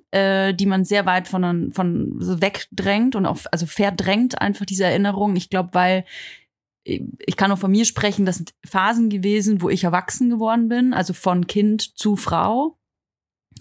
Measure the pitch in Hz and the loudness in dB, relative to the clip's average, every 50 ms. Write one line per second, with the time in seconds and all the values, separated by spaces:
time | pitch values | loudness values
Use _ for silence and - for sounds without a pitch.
0 | _ - - 196 196 196 190 190 190 190 190 175 196 202 190 190 185 - 208 202 | _ -4 0 0 2 2 2 2 2 0 0 0 0 2 2 2 2 2 2 0
1 | 190 185 180 185 180 - - 185 180 175 175 170 165 - - - 185 175 170 - | 2 2 0 0 0 -2 -2 0 0 0 0 0 -2 -4 -2 -2 0 0 0 0
2 | 147 - - - 175 180 185 165 185 202 - - - - - 185 185 196 202 214 | -2 -4 -4 -4 -4 -2 0 0 0 -2 -2 -4 -12 -12 -10 -6 -2 0 2 2
3 | 233 262 254 208 190 - 180 - - - - 165 170 160 - - 202 202 185 170 | 2 2 2 0 0 0 0 -2 -4 -4 -2 -4 -2 -2 0 0 0 0 0 -2
4 | 175 190 196 214 247 247 - - - 202 202 - 202 185 196 185 190 180 131 180 | 0 0 2 2 2 0 0 -2 -2 -2 -2 -2 -4 -6 -2 0 2 2 2 2
5 | 202 202 196 196 208 208 190 180 - - - 185 180 180 - 180 180 185 185 185 | 2 2 0 0 0 0 0 0 -2 -2 -2 -2 -2 0 0 2 2 2 2 0
6 | 180 - - - - - - - _ _ _ _ _ _ _ _ - - - - | -2 -6 -14 -18 -18 -18 -20 -20 _ _ _ _ _ _ _ _ -8 -6 -6 -6
7 | - - - - - - 180 - 196 196 202 185 202 190 196 214 226 - - - | -6 -10 -12 -10 -6 -6 -2 0 2 2 2 0 2 2 4 4 2 2 0 -2
8 | - 208 196 208 196 185 180 - 165 - - _ - - - 190 185 208 233 233 | -2 -2 0 0 0 0 0 -2 -4 -8 -14 _ -16 -6 -2 0 0 0 2 2
9 | 233 220 208 196 185 202 208 214 196 214 214 185 175 180 - 185 - 175 170 180 | 0 0 0 0 0 2 2 2 2 2 0 0 0 0 0 0 0 0 0 0
10 | - - - - 254 240 240 220 220 220 226 233 233 226 240 240 247 254 - - | 0 0 0 2 2 2 0 0 0 0 2 2 2 2 2 2 2 2 2 0
11 | 180 - 175 - - 190 180 180 175 - - 208 208 214 214 214 - - - - | -2 -2 -4 -4 -2 0 0 0 0 0 0 2 2 2 2 0 -2 -6 -4 -2
12 | - 214 208 190 - - 170 165 170 196 226 247 294 330 330 _ _ _ _ _ | 0 0 0 0 0 0 0 0 0 0 0 0 -2 -2 -4 _ _ _ _ _
13 | _ _ _ _ _ _ _ _ _ _ - - | _ _ _ _ _ _ _ _ _ _ -20 -20